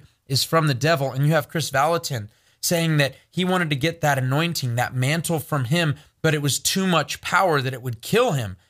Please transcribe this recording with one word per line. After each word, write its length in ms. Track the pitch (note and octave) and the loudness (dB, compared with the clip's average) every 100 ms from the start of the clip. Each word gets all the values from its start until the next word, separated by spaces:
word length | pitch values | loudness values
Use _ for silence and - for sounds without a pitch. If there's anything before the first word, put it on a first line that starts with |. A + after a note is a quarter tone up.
| - _ - | -6 _ -4
is 180 | C3+ | -4
from 240 | - D#3+ D3+ | 0 2 2
the 60 | |
devil. 380 | B2 C#3+ E3 C#3 | 2 2 0 0
And 140 | B2+ D3 | 0 2
you 80 | |
have 160 | D#3+ - | 2 0
Chris 200 | E3 C3+ | -4 -2
Vallotton 600 | C3+ D3 E3+ E3+ B2+ G2+ _ _ _ | 0 2 0 -2 -8 -8 _ _ _
saying 360 | - E3+ E3 D3+ | -2 0 2 2
that 180 | C3+ - _ | 2 -2 _
he 160 | - F3+ | -4 0
wanted 240 | F#3 E3 | 0 0
to 60 | C#3+ | 0
get 260 | D#3 D#3+ | -2 0
that 160 | D3+ C3+ | 0 2
anointing, 580 | B2+ C#3 E3+ D#3+ B2+ A#2 | 0 0 0 -2 -4 -2
that 200 | B2 B2+ | -2 0
mantle 440 | B2+ E3 D#3 D#3+ | 0 0 -2 -4
from 260 | - D3 A#2 | -2 -2 0
him, 300 | E3+ D#3+ B2+ - _ | 0 0 -2 -8 _
but 120 | D#3+ | 0
it 80 | D3+ | 0
was 180 | C#3+ - | 0 -2
too 280 | - F#3+ F#3+ | -2 0 2
much 340 | E3 C#3+ - | 0 0 -6
power 400 | - F3+ F#3+ D3 | -2 2 2 2
that 120 | C3 | 0
it 80 | C3 | -6
would 200 | B2+ A2+ | -8 -10
kill 300 | - G#3 B3 | 0 2 2
him 260 | D3 G#2 F2+ _ | 0 -4 -10 _